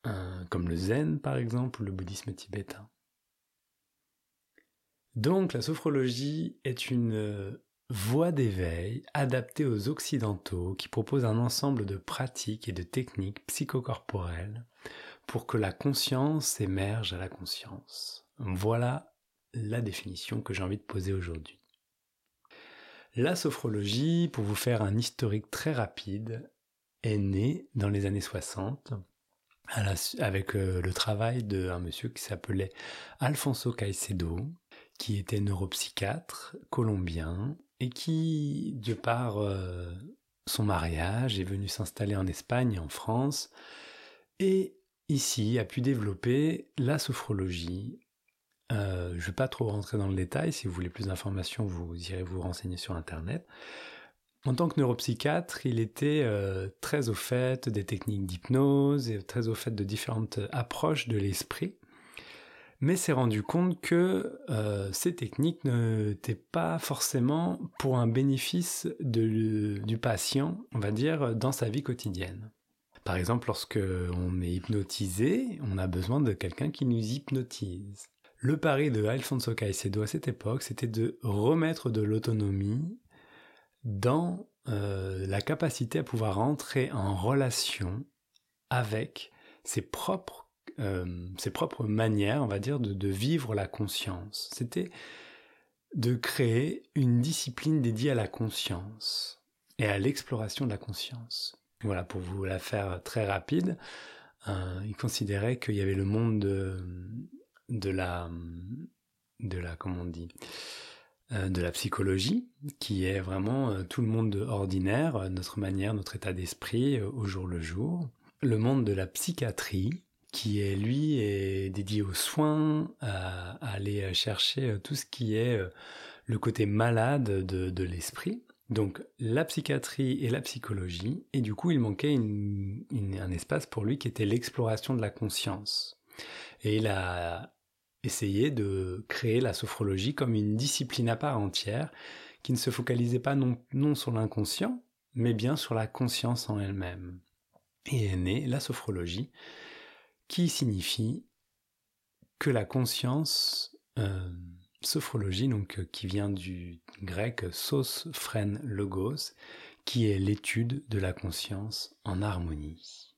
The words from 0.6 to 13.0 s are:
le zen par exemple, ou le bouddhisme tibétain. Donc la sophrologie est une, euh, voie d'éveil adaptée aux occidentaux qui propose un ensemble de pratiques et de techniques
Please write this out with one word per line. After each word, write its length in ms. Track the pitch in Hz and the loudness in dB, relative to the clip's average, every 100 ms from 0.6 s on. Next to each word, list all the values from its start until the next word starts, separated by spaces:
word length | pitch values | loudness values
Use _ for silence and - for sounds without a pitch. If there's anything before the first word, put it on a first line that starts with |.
| 87 | 0
le 100 | 85 | 0
zen 440 | 92 123 156 156 | 2 2 2 0
par 160 | - 135 | 0 -2
exemple, 460 | 117 123 127 120 | 0 0 -2 -2
ou 20 | |
le 80 | 101 | -4
bouddhisme 400 | 95 92 98 - | -4 -6 -6 -8
tibétain. 560 | 95 - 101 95 - 107 _ _ _ _ _ _ _ _ _ _ _ _ _ _ _ _ _ _ _ _ _ _ | -10 -8 -8 -8 -14 -18 _ _ _ _ _ _ _ _ _ _ _ _ _ _ _ _ _ _ _ _ _ _
Donc 380 | 117 120 190 185 | 0 4 4 2
la 80 | 123 | 0
sophrologie 960 | 117 156 160 143 127 120 143 151 170 - | -2 0 2 2 2 0 -2 -2 -4 -4
est 260 | 135 127 - | -6 -4 0
une, 220 | 123 117 | 2 2
euh, 500 | 110 104 104 98 - _ _ _ | 2 -2 -2 -6 -10 _ _ _
voie 420 | 113 101 135 170 | -2 2 4 4
d'éveil 720 | 151 120 92 87 85 92 120 - | 4 2 2 0 0 -2 -6 -4
adaptée 540 | 147 135 127 120 - 143 | 0 2 2 -2 0 2
aux 220 | 110 104 | 2 0
occidentaux 880 | 160 - 135 110 98 - 90 90 | -2 0 0 2 -2 -4 -2 -2
qui 140 | 95 - | -4 -2
propose 380 | - 107 139 117 | -2 2 2 4
un 100 | 110 | 4
ensemble 480 | 120 - 143 127 | 2 2 2 2
de 120 | 101 98 | 0 -4
pratiques 720 | - - 127 - - 107 - | -6 -4 -4 -4 -6 -4 -4
et 60 | |
de 100 | 92 | -4
techniques 640 | 87 - | -2 -4